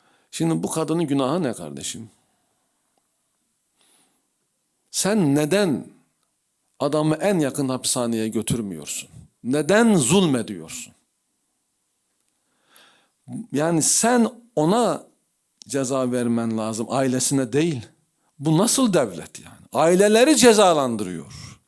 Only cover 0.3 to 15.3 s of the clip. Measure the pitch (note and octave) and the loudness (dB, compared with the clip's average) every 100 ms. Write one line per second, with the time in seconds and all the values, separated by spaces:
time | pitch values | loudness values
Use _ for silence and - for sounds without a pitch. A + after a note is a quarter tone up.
0.3 | - E3 E3 F#3+ D#3+ D3+ E3 D#3 C#3 C3 | -4 -2 -2 -2 -4 -2 -2 -2 -2 -2
1.3 | E3+ D3 G2+ D#2+ C#2 - - A2+ _ _ | -2 -4 -6 -12 -12 -12 -12 -16 _ _
2.3 | _ _ _ _ _ _ _ _ _ _ | _ _ _ _ _ _ _ _ _ _
3.3 | _ _ _ _ _ _ _ _ _ _ | _ _ _ _ _ _ _ _ _ _
4.3 | _ _ _ _ _ _ - F#3 G#3+ D3+ | _ _ _ _ _ _ -4 0 2 2
5.3 | C#3+ D3+ F#3+ G3 G#2+ - - _ _ _ | 2 2 0 0 -2 -6 -18 _ _ _
6.3 | _ _ _ _ - C#3+ D3+ D#3 D#3 F3+ | _ _ _ _ -6 -2 0 0 0 0
7.3 | F#3+ C#3 B2+ C3+ B2+ - C3 A#2+ A2+ A2 | 0 0 -2 -4 -4 -4 -4 -2 -2 -2
8.3 | A2 G#2 A#2 G2+ D#2+ C#2+ - - - - | -4 -2 -4 -4 -10 -10 -12 -14 -20 -20
9.3 | _ A2+ C#3+ D3+ G#3 A#3 G3 A#2 F#3 F3+ | _ -4 -2 2 4 6 4 4 4 4
10.3 | B2+ G#2 F#2+ D#2 - - _ _ _ _ | 2 -2 -10 -12 -14 -16 _ _ _ _
11.3 | _ _ _ _ _ _ _ _ _ _ | _ _ _ _ _ _ _ _ _ _
12.3 | _ _ _ _ _ _ _ _ _ - | _ _ _ _ _ _ _ _ _ -16
13.3 | B2 - C3 D#3+ E3 C3 - A3+ B3 A3 | -16 -8 -4 -2 0 0 2 2 2 2
14.3 | - - - D#3 A3 A3 - - _ _ | -2 -8 -2 2 2 0 -2 -8 _ _